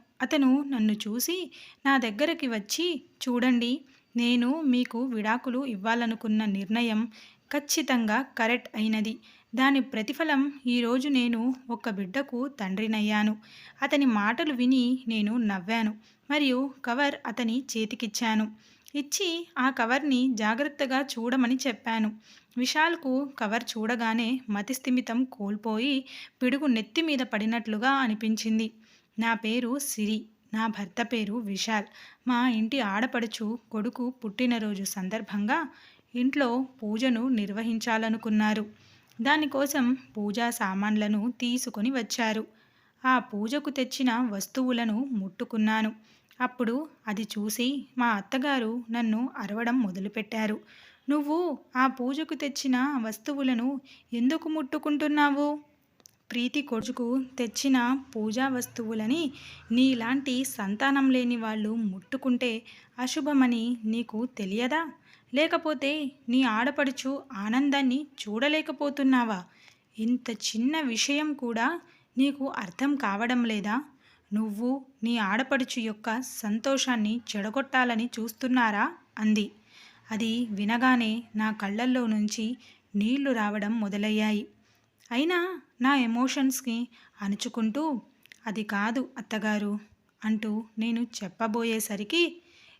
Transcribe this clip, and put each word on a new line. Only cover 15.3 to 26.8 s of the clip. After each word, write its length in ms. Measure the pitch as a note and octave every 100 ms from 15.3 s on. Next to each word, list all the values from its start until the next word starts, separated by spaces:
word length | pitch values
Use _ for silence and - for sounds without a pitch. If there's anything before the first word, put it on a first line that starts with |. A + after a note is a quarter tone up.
| A#3+
నవ్వాను 580 | G#3+ G3 F3 A3+ G#3+ G#3+ - _ -
మరియు 440 | D4 C#4 B3 C#4 - -
కవర్ 300 | B3 C#4+ C#4+ -
అతని 380 | A3 A3+ B3 B3+ A3
చేతికిచ్చాను. 760 | G#3+ A3 A3 - A3+ G#3+ G#3+ - _ _ - C#4+
ఇచ్చి 520 | C#4+ - F#4 E4 E4+ C#4
ఆ 120 | C4
కవర్ని 600 | C4 A3+ C4+ D4 B3+ C4
జాగ్రత్తగా 680 | A3 G#3+ A#3 D4 C#4+ C4+ C4
చూడమని 580 | C#4 A#3 A#3 C4 A#3 C4 C4+
చెప్పాను. 520 | G#3+ A#3 A3+ G#3+ G#3+ - - _ B3
విశాల్కు 680 | B3+ D4+ E4 E4 C4+ C4 C#4 -
కవర్ 240 | G#3+ A3+ B3 A3+
చూడగానే 640 | A3 A#3+ A3+ A3+ A#3 B3+ G#3+
మతిస్థిమితం 720 | G3+ G#3 C4 C4+ B3+ A#3 A#3
కోల్పోయి 840 | B3+ - G3+ G#3 A3+ G#3+ C4+ C4+ C4 - - -
పిడుగు 240 | B3 C4 D4
నెత్తి 360 | A3+